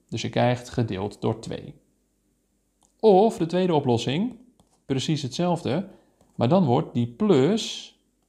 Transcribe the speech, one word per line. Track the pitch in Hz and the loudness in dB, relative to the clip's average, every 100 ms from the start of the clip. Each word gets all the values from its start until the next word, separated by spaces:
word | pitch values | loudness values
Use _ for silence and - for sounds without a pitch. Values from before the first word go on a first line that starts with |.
| - | -12
Dus | 117 | -8
je | 120 | -4
krijgt | 120 120 120 - | 0 0 0 -4
gedeeld | - 113 95 101 - | -4 -4 -4 -8 -4
door | 120 110 | -4 -4
twee. | - - - - _ _ _ _ _ _ _ _ _ _ _ - | -8 -12 -14 -20 _ _ _ _ _ _ _ _ _ _ _ 0
Of | 220 185 220 220 | 6 6 6 2
de | 160 | -2
tweede | 180 185 | 0 2
oplossing, | 156 131 113 123 147 240 - - _ _ _ - | 2 2 0 0 -2 -4 -6 -20 _ _ _ -6
precies | 135 - 151 | -4 -2 -4
hetzelfde. | 131 - 175 170 107 143 196 - _ _ _ - | -4 -4 -2 -2 -2 -4 -6 -14 _ _ _ -2
Maar | 120 | 2
dan | 185 151 | 4 4
wordt | 131 160 | 2 0
die | - 120 | -4 -4
plus, | 120 214 151 139 220 - - - _ _ _ | -2 2 4 4 0 -4 -12 -16 _ _ _